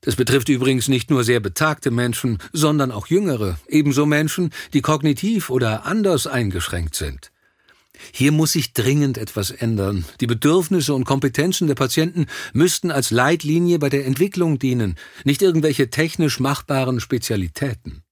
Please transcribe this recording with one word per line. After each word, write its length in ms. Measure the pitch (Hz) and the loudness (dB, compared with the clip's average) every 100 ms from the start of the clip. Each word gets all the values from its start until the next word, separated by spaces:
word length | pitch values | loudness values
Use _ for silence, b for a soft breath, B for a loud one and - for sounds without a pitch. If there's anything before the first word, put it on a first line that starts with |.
| - | -2
Das 120 | 113 | 0
betrifft 320 | 127 135 117 | 2 2 2
übrigens 400 | 131 127 131 117 | 0 2 0 2
nicht 200 | 131 - | 0 2
nur 140 | 135 | 0
sehr 160 | 117 120 | 2 2
betagte 500 | 101 - 156 156 - | 0 0 -2 0 -2
Menschen, 480 | 120 123 117 127 107 B | 0 -2 -2 -4 -4 B
sondern 400 | 165 151 151 135 | 0 0 2 -2
auch 160 | 107 - | -4 -2
Jüngere, 500 | 170 202 127 104 85 - | 0 0 -2 -4 -6 0
ebenso 360 | 151 147 135 147 | 2 2 2 2
Menschen, 440 | 151 156 - 175 B B | 2 0 -2 -4 B B
die 80 | 143 | -2
kognitiv 680 | 131 156 156 139 196 226 - | 0 0 2 0 0 -2 0
oder 360 | 131 120 110 - | 0 0 -2 -2
anders 420 | 208 202 156 147 | 0 2 0 0
eingeschränkt 680 | 131 110 90 82 87 80 - | -2 -2 -2 -4 -4 -6 -6
sind. 360 | 76 67 - B B B B B B B B | -8 -10 -18 B B B B B B B B
Hier 220 | - 135 | 0 2
muss 180 | 151 156 | 4 2
sich 220 | 170 - | 0 -2
dringend 440 | - 117 147 143 110 | -2 0 2 0 -2
etwas 320 | 107 - 95 | -6 -4 -6
ändern. 540 | - 113 110 98 101 85 - | -2 -2 0 0 -2 -6 -6
Die 80 | 120 | -2
Bedürfnisse 680 | 117 147 175 170 185 143 | 0 2 2 2 0 0
und 120 | 139 127 | -2 0
Kompetenzen 640 | 139 135 - 160 185 160 | 0 0 0 0 0 0
der 80 | 131 | 0
Patienten 500 | 131 - 160 180 151 B B | 0 2 0 0 -4 B B
müssten 400 | 120 175 - 180 | 2 2 2 -2
als 200 | 143 127 | 0 0
Leitlinie 680 | 117 131 165 147 160 175 175 | 2 2 2 0 2 2 2
bei 80 | 147 | 2
der 180 | 139 131 | 0 -2
Entwicklung 540 | 135 196 185 170 143 | 0 0 0 0 0
dienen, 360 | 135 123 107 82 B B | 0 0 0 -4 B B
nicht 180 | 139 143 | -2 2
irgendwelche 480 | 190 160 156 143 127 | 4 4 2 2 0
technisch 520 | - 160 - 156 - | 0 -2 0 -2 0
machbaren 580 | 131 147 - 135 127 127 | -2 -4 -2 -2 0 -2
Spezialitäten. 1040 | - 127 - 107 87 - 143 117 - 67 _ | -2 -4 -2 -2 -2 -4 -6 -6 -12 -18 _